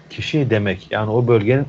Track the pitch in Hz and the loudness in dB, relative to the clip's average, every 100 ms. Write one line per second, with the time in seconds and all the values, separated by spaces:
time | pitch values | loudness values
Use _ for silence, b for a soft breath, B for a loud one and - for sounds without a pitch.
0 | - - - 156 127 107 101 92 - 104 | -16 -12 -4 -2 0 0 0 -4 -4 -4
1 | 107 117 123 117 104 131 | 0 0 2 2 2 0